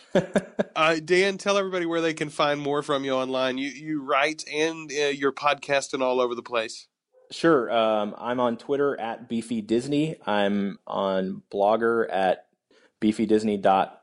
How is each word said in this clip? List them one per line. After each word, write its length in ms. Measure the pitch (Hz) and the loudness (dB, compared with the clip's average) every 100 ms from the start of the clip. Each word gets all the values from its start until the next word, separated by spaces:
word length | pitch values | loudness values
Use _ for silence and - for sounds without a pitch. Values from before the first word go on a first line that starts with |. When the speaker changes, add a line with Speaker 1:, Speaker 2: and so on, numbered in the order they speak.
| - | -2
Speaker 1:
<laughs> 60 | 226 - 202 - - 196 | -2 0 -2 -2 -4 -4
Speaker 2:
Uh, 220 | 160 160 160 | 2 2 2
Dan, 340 | 156 180 196 190 | 2 2 2 0
tell 220 | 202 202 | 0 0
everybody 260 | 190 185 | 0 -2
where 160 | 165 165 | -2 0
they 140 | 165 | 0
can 160 | 160 151 | -2 -4
find 280 | - 147 147 | 0 0 0
more 240 | 143 147 | -2 -2
from 220 | 147 139 | 0 -2
you 80 | 139 | 0
online. 460 | 131 131 131 131 127 | -2 0 0 -2 -2
You, 100 | 143 | -6
you 340 | 127 156 151 | -8 -8 -6
write 400 | 135 139 151 156 139 | 0 2 2 -2 -6
and, 400 | 151 160 160 156 | -2 -2 -2 -6
uh, 180 | 143 143 | -2 -2
your 240 | 139 139 | 0 -2
podcast 600 | - 143 139 - 139 - | 0 0 0 0 -2 0
and 100 | 143 | -2
all 160 | 127 127 | 0 2
over 160 | 120 | 0
the 80 | 120 | -2
place. 460 | 117 120 110 - - _ _ _ - | -4 -4 -4 -8 -20 _ _ _ -18
Speaker 1:
Sure. 400 | - 165 147 113 | 0 4 4 2
Um, 440 | 117 110 107 104 - | 2 2 2 -2 -6
I'm 220 | 117 127 | -4 0
on 160 | 123 117 | 0 -2
Twitter 420 | - 139 143 - | -2 0 0 -2
at 300 | 113 110 123 | -6 -8 -6
Beefy 340 | 113 - 117 | -6 -4 -6
Disney. 540 | 104 113 139 147 156 - - | 0 0 0 0 -2 -4 -2
I'm 520 | 104 101 101 98 - - | 2 2 0 -2 -6 -8
on 560 | 98 98 95 95 101 - | -2 0 0 -2 -6 -6
Blogger 560 | 98 101 113 113 117 110 | 0 2 4 2 2 0
at 360 | 92 92 - - _ _ _ _ _ | 0 2 0 -4 _ _ _ _ _
beefydisney 600 | 107 104 107 107 110 101 | 0 2 2 2 2 0
dot 420 | 98 95 - - | 4 4 2 -4